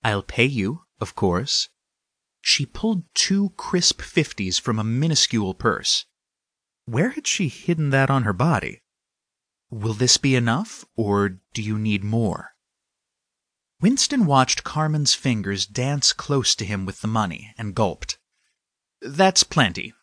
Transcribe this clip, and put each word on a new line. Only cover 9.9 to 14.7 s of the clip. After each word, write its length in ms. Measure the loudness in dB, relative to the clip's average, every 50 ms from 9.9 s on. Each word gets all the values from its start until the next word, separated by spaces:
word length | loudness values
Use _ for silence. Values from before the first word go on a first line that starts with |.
| 0
this 240 | 0 4 4 4
be 160 | 4 4 4 4
enough, 500 | 4 4 2 0 0 -2 -6 -10 -18 -20 _ _
or 440 | -2 0 2 4 2 2 0 -2 -6 _ _ _
do 80 | -8
you 160 | -4 -4 -2
need 260 | -2 0 0 0 0 0
more?" 520 | 0 0 0 0 0 -2 -4 -8 -14 _ _ _ _ _ _ _ _ _ _ _ _ _ _ _ _ _ _ _ _ _ _ _ _ _ _
Winston 440 | 2 2 4 4 0 0 2 2 2
watched 380 | 4 6 4 4 4 0 -4 -4
Carmen's 500 | -6